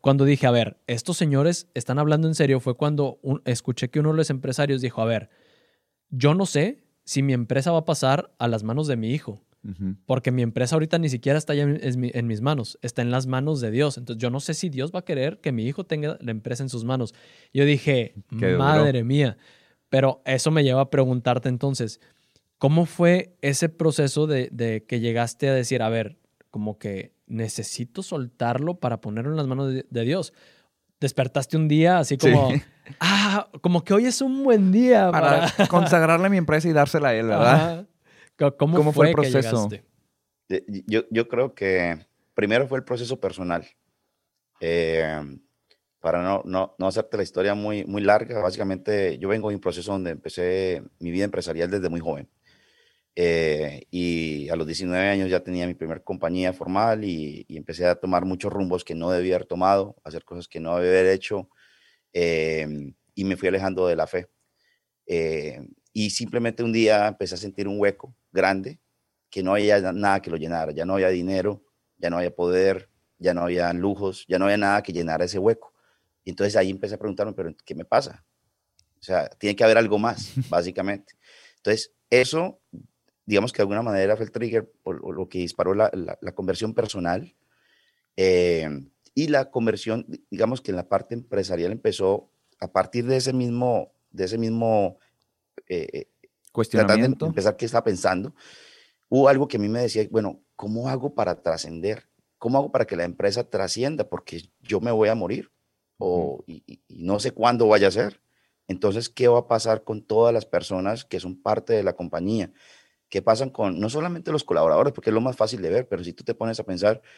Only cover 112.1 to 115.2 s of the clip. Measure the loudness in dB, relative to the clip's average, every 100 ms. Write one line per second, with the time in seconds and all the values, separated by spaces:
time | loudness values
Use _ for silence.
112.1 | -4 -2 -2 -4 _ _ -20 _ _ -8
113.1 | -2 2 2 0 -4 -4 -2 -4 -4 -6
114.1 | -6 -4 -4 -2 2 4 4 2 -2 -2
115.1 | 0